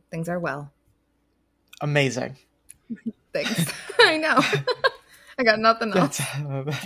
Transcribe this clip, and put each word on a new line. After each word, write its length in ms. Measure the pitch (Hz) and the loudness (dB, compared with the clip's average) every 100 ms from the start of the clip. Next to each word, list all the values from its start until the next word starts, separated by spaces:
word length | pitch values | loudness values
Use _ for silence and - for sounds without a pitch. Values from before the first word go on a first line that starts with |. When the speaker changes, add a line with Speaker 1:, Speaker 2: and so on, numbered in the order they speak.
| _ | _
Speaker 1:
things 180 | 165 165 | -8 -6
are 120 | 175 | -4
well. 320 | 165 143 143 _ _ _ _ _ _ _ _ _ _ - | -4 -6 -10 _ _ _ _ _ _ _ _ _ _ -8
Speaker 2:
Amazing. 560 | 147 143 135 120 127 135 _ _ _ _ | -2 0 0 -2 -6 -10 _ _ _ _
Speaker 1:
<laughs> 500 | - 226 220 - _ | -14 -12 -12 -14 _
Thanks. 400 | - - 208 151 - - | -6 -4 -2 -2 -6 -4
<laughs> 140 | - | 4
I 160 | 403 311 | 4 4
know. 240 | 311 226 - 415 - - 523 | 2 2 2 0 -2 0 -2
<laughs> 500 | - _ - - - | -2 _ -20 -12 0
I 60 | |
got 160 | 226 214 | 2 4
nothing 320 | 220 226 226 190 | 4 4 2 2
else. 220 | - - | 2 0
Speaker 2:
That's, 220 | 139 135 | -6 -6
uh, 200 | 147 135 139 139 | -6 -6 -4 -6